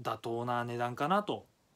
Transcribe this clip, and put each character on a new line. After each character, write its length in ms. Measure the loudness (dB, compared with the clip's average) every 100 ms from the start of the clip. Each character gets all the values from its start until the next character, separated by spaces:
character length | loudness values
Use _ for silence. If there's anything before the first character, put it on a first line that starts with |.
妥 160 | -4 -2
当 240 | -2 -2 0
な 180 | 0
値 140 | 0 0
段 180 | -2 0
か 140 | 2
な 140 | 2
と 220 | 2 -4 -6 _ _